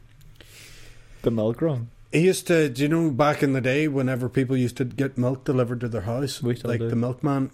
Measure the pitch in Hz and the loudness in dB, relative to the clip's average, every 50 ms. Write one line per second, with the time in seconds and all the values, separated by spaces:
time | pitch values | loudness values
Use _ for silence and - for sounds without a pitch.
0 | - - - - - - - - - - - - - - - - - - - - | -20 -20 -20 -20 -20 -20 -20 -20 -20 -20 -20 -20 -20 -20 -20 -20 -20 -20 -20 -20
1 | - - - - - 123 117 110 107 113 120 - 165 165 139 120 117 117 - - | -20 -20 -18 -4 -2 -2 0 2 0 0 0 0 -2 -2 -2 -2 -6 -10 -14 -20
2 | - - - 147 175 190 185 - - - 175 160 156 143 120 123 143 147 160 165 | -16 -2 0 4 4 4 2 2 0 2 2 4 4 2 2 0 0 2 2 2
3 | 165 156 131 113 147 147 143 - 143 139 135 135 113 127 131 147 156 156 135 139 | 2 0 2 4 2 2 4 2 2 2 2 2 0 2 2 2 0 0 0 0
4 | 127 127 131 120 127 113 - 139 131 123 135 127 123 117 - - 131 120 107 - | 0 0 0 -2 -4 -2 0 0 0 2 2 0 0 0 0 -2 -4 -4 -2 -2
5 | 135 135 - 120 123 123 135 135 - 156 131 127 123 113 127 120 123 113 117 107 | -4 -2 0 0 0 0 0 -2 -2 -2 0 0 0 0 -2 -4 -4 -4 -4 -4
6 | 95 117 117 131 143 135 - - - 120 123 - - 123 117 110 113 117 120 117 | -4 -4 -4 -2 -4 -4 -4 -4 -2 -2 -2 -2 -2 -4 -2 -2 0 0 0 0
7 | 120 123 127 - - 143 139 135 135 139 | 0 -2 -2 -2 -2 0 0 0 -2 -2